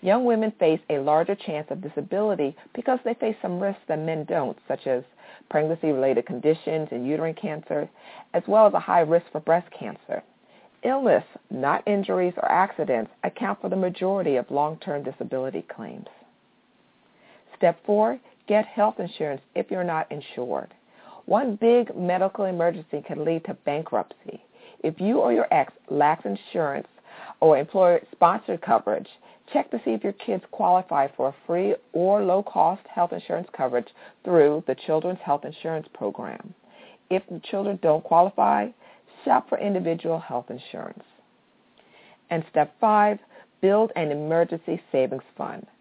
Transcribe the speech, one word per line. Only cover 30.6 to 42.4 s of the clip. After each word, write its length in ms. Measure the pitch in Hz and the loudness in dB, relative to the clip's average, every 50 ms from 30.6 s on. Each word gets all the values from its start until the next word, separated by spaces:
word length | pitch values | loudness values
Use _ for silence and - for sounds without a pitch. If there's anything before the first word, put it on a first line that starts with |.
| 208 180 180 185 185 - 165 147 139 139 - | 2 4 4 4 4 0 0 0 0 0 0
for 140 | _ 139 135 | _ -2 -2
a 40 | 139 - _ | -2 -6 _
free 280 | - 170 175 185 202 214 - _ _ - | -4 -2 0 0 0 -2 -2 _ _ -2
or 280 | 165 175 185 202 208 208 | 0 2 4 4 2 2
low-cost 600 | 185 180 196 202 - - 196 160 165 185 202 - | 2 2 0 0 -2 0 2 2 2 2 -2 -8
health 260 | - - - 175 175 - | -12 -2 -2 -2 -2 -2
insurance 360 | 175 - - 180 165 180 - - | -8 -8 -6 -6 -6 -6 -8 -8
coverage 320 | - 143 131 131 123 117 - _ - - - _ _ _ | -4 -4 -2 -2 -2 -4 -4 _ -20 -20 -20 _ _ _
through 400 | - 180 170 151 147 147 156 165 - | 2 6 6 6 6 4 2 -2 -4
the 80 | 175 - - | -4 -4 -2
Children's 320 | - 156 156 156 135 139 - - | -2 -2 -2 0 -2 -6 -6 -4
Health 200 | - 143 147 - | -4 -4 -4 -4
Insurance 440 | 135 156 - - 165 165 156 156 - _ | -10 -16 -10 -8 -6 -6 -6 -8 -12 _
Program. 600 | - - 101 98 - - 90 62 - - - 180 _ _ _ _ - - - - _ _ _ | -6 -6 -6 -6 -6 -12 -12 -12 -14 -16 -18 -20 _ _ _ _ -20 -20 -20 -20 _ _ _
If 120 | 185 190 - - | -4 -4 -4 -6
the 120 | 180 165 - - | -14 -14 -12 -6
children 280 | - 196 202 202 202 185 - | -6 -4 -2 -4 -4 -2 2
don't 220 | 165 151 156 160 | 2 2 2 2
qualify, 640 | - 170 165 175 196 - - - - - - 214 240 247 _ _ - - _ _ _ _ - - | 2 6 6 6 4 4 0 2 2 4 2 0 -4 -8 _ _ -20 -20 _ _ _ _ -8 0
shop 240 | - 269 247 - - | 2 2 2 2 0
for 100 | - - | -6 -4
individual 640 | - 202 202 185 180 165 165 165 - 160 165 165 | -2 -2 -2 0 0 -2 -4 -2 -2 -4 -4 -4
health 300 | 165 - 127 123 123 - | -4 -6 -8 -8 -6 -8
insurance. 520 | 117 127 - - - - - - - - - _ _ _ _ _ _ _ _ _ _ _ _ _ _ _ _ _ _ - _ - _ _ _ _ | -14 -14 -14 -14 -14 -14 -14 -14 -14 -18 -20 _ _ _ _ _ _ _ _ _ _ _ _ _ _ _ _ _ _ -20 _ -20 _ _ _ _
And 140 | 170 165 | -6 -6